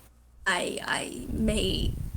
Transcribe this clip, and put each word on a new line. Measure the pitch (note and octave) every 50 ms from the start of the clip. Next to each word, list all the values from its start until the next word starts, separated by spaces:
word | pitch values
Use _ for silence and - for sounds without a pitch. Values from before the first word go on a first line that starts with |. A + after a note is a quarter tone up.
| - - - - - - - - -
I, | - F#3 F3 F3 F3 - - -
I | - C#3+ - - - - - - -
may | - - A3 G#3+ G#3+ G#3+ F#3+ F#3+ F3 D#3 - - - - - - -